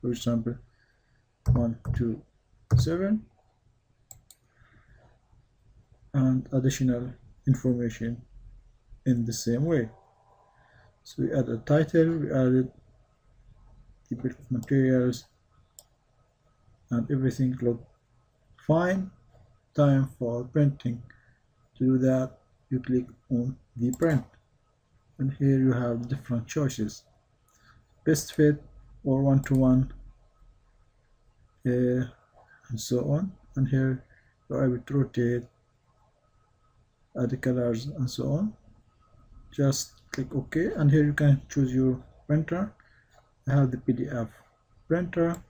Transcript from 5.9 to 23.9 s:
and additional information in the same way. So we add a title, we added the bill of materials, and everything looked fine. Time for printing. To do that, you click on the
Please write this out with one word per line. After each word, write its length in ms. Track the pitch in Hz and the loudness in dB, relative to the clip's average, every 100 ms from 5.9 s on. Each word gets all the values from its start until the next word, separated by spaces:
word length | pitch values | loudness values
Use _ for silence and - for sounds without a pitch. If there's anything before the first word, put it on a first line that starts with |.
| _ - | _ -6
and 340 | 139 131 127 - | 0 2 0 0
additional 600 | 135 131 - 131 123 123 - - - - | 0 0 0 0 -2 -6 -14 -20 -8 0
information 760 | 135 131 123 117 - 117 117 - - - - _ _ _ - - | 2 2 0 -2 -4 -8 -8 -14 -20 -20 -20 _ _ _ -8 -2
in 180 | 120 | 0
the 80 | 113 | -2
same 320 | 110 - 120 | -4 -2 0
way. 240 | 156 160 110 - _ _ _ _ _ _ _ _ - _ | 0 0 -2 -10 _ _ _ _ _ _ _ _ -20 _
So 200 | - - | -18 -6
we 100 | 131 | -2
add 160 | 135 120 | -2 -2
a 80 | 113 | -6
title, 600 | - 147 151 165 160 165 | 0 0 2 2 2 0
we 120 | 147 | -2
added 400 | 135 131 127 127 - _ _ _ _ _ _ - - - - - - _ | 0 2 2 0 -6 _ _ _ _ _ _ -20 -20 -20 -20 -20 -20 _
the 80 | 123 | -8
bill 140 | 131 | -8
of 200 | - - | -8 -8
materials, 760 | 127 - 135 131 127 123 123 - _ _ _ _ - _ _ _ _ _ _ _ _ _ _ _ | -8 0 2 4 2 2 -2 -12 _ _ _ _ -20 _ _ _ _ _ _ _ _ _ _ _
and 200 | 120 117 | -4 -2
everything 460 | 139 131 120 127 123 | -2 -2 0 -2 0
looked 240 | 120 117 - _ _ _ _ _ _ _ | -2 -2 -8 _ _ _ _ _ _ _
fine. 460 | - 160 180 190 185 - _ - - _ _ | 0 2 2 -2 -4 -12 _ -20 -20 _ _
Time 360 | - 143 135 135 - | 2 4 4 0 -4
for 260 | 120 120 | -6 -6
printing. 580 | 123 151 143 139 127 117 - - _ _ _ _ _ - | -4 2 2 0 -8 -8 -12 -20 _ _ _ _ _ -2
To 60 | |
do 140 | 131 131 | 2 2
that, 340 | 131 131 131 - _ _ _ | 2 0 -4 -10 _ _ _
you 100 | 127 | -6
click 260 | 123 127 123 - _ | -2 -2 -2 -16 _
on 260 | 123 123 - _ - | -4 -2 -8 _ -4
the 140 | 120 | -4